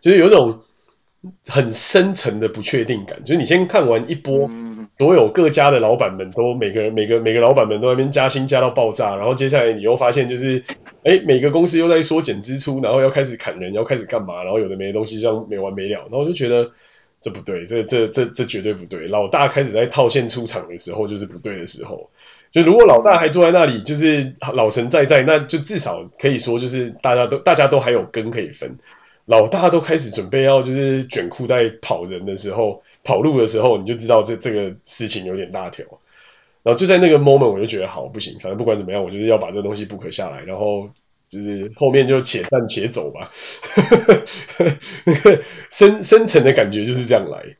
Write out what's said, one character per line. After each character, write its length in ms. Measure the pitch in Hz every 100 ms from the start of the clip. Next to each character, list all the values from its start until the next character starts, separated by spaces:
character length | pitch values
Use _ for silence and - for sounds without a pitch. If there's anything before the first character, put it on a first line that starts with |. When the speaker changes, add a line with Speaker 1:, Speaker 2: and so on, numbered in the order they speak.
Speaker 1:
就 100 | 170
是 60 | 190
有 140 | 175
种 300 | 208 120 113 _ _ _ _ _ _ 185 - -
很 240 | 120 117
深 440 | 110 - 202 185
层 260 | 185 123 104
的 80 | 110
不 140 | 110
确 240 | 101 135 113
定 180 | 117
感。 180 | 98 - -
就 80 |
是 20 | 165
你 80 |
先 240 | 123 175 180
看 180 | 214 139
完 240 | 113 113
一 40 |
波 320 | 151 - 135 135
Speaker 2:
嗯。 220 | 117 117 110 110 _
Speaker 1:
所 160 | 139
有 160 | 180 110
各 180 | 107 160
家 220 | 147 143
的 100 | 135
老 160 | 110 117
板 180 | 107
们 160 | 95 95
都， 220 | 95 120
每 180 | 120 107
个， 180 | 101 107
每 160 | 110 104
个， 120 | 117
每 120 | 113
个 80 | 113
老 140 | 117
板 120 | 135 110
们 140 | 107
都 80 | 123
在 40 |
那 40 | 127
边 160 | 135
加 160 | 143 131
薪 180 | 135 131
加 140 | 131
到 80 | 127
爆 240 | 120 113
炸， 240 | 107 110 98
然 80 |
后 100 | 107
接 140 | 127 135
下 160 | 139
来 80 | 117
你 80 | 110
又 160 | 101 123
发 160 | 123
现 160 | 123 123
就 80 | 123
是， 260 | 131 127 - - - _
诶， 160 | - 190 -
每 140 | -
个 100 | 139
公 160 | 151 170
司 120 | 165
又 100 | 165
在 140 | 165
缩 180 | 156 156
减 220 | 156 101
支 160 | 107 135
出， 240 | 139 135
然 100 | 120
后 80 | 127
要 80 | 135
开 160 | 139
始 100 | 135 113
砍 200 | - 87
人， 140 | 92
要 100 | 101
开 140 | 117 131
始 80 |
干 180 | 107 117
嘛， 200 | 95 87
然 100 | 90
后 60 | 107
有 100 | 101
的 80 | 95
没 120 | 98
的 40 |
东 140 | 104 110
西 120 | 110
这 80 | 117
样 200 | 110 110
没 100 | 104
完 140 | 98
没 120 | 98
了， 160 | 98 101
然 80 | -
后 80 | 120
我 80 | 147
就 80 |
觉 160 | 175 123
得 200 | 120 120 _ _ _ _ _
这 120 | -
不 100 | 98
对， 240 | 92 92
这， 180 | 87 117
这， 260 | 107 123 110
这， 180 | - 123
这 180 | -
绝 160 | 123 107
对 140 | 101
不 100 | 98
对。 240 | 85 90 80
老 180 | 104 101
大 200 | 160 139
开 160 | 139
始 60 | 139
在 160 | 107 120
套 200 | 147 123
现 220 | 139 117
出 160 | 127
场 240 | 113 104 85
的 80 | 87
时 160 | -
候， 160 | 92 104
就 80 | 104
是 80 |
不 140 | 98 85
对 180 | 107 98
的 80 | 87
时 160 | -
候。 280 | 60 - - _ _ _ _
就 100 | -
如 140 | 165
果 100 | 208
老 160 | 226 120
大 160 | 214 175
还 120 | 160
坐 120 | 151
在 100 | 170
那 120 | 175
里， 160 | 156 113
就 160 | 104 143
是 380 | 160 151 131 - -
老 160 | 123 110
神 220 | 107 120
在 160 | 160 139
在， 160 | 147
那 160 | 131 156
就 200 | 135 160
至 180 | 143 202
少 320 | 139 85 87 _
可 100 | 139
以 100 | 127
说 200 | 120 117
就 100 | 127
是 220 | 131 123 107
大 140 | 131
家 120 | 123 120
都， 120 | 135
大 160 | -
家 140 | 165 139
都 120 | 143
还 100 | 120
有 140 | 120
根 260 | 113 113 110
可 100 | 117
以 100 | 85
分。 280 | 73 65 64 _ _ _ _ -
老 200 | 113 107
大 240 | 190 180
都 100 | 170
开 160 | 156 160
始 140 | 127
准 180 | 104 92
备 140 | 135
要 180 | 135 135
就 100 | 127
是 340 | 131 139 131 131
卷 220 | - -
裤 180 | - 120
带 220 | 127 113
跑 360 | 113 - 87
人 220 | 87 92 98
的 100 | 95
时 140 | 104
候， 320 | 98 110 98 _ _
跑 160 | - 101
路 200 | 139 139
的 60 | 113
时 140 | 110
候， 180 | 123 107
你 80 | 95
就 80 |
知 140 | 117 113
道 160 | 117
这， 100 | 120
这 160 | 113 127
个 240 | 107 101 98
事 240 | _ - 110
情 180 | 101
有 120 | 92 95
点 160 | 90
大 180 | 95 90
条。 140 | - - - _ _ _ _ _ _
然 100 | -
后 20 | 120
就 80 |
在 140 | 185 185
那 100 | 180
个 80 | 151
moment， 320 | 143 139 127
我 120 | 98
就 40 |
觉 140 | 110 104
得 80 | 92
好， 200 | - 64
不 120 | 107
行， 220 | - -
反 100 | 92
正 80 | 101
不 60 |
管 120 | 117 104
怎 80 |
么 60 | 92
样， 140 | 101
我 40 | 92
就 100 | 98
是 60 | 110
要 120 | 110
把 140 | 101
这 100 | 98
东 140 | 101 104
西 100 | 104
book 240 | 98 -
下 200 | - 92
来， 120 | 71
然 160 | 80 92
后 320 | 104 104 101 _ _ _ _
就 120 | 98
是 300 | 104 101 98 117
后 160 | 139
面 160 | 135 127
就 120 | 135
且 200 | 127 117
战 240 | - 131 113
且 220 | - 156
走 240 | 123 76
吧。 180 | - 92 - - - - - - 233 - 170 - - -
<laughs> 1200 | - 175 143 - - - 147 214 156 - - -
深， 320 | - 202 208
深 240 | 196 220 220
层 160 | 165
的 100 | 135
感 200 | 135 107
觉 120 | 104
就 80 | 107
是 120 | 127
这 100 | 120
样 160 | 120 90
来。 260 | 71 - 143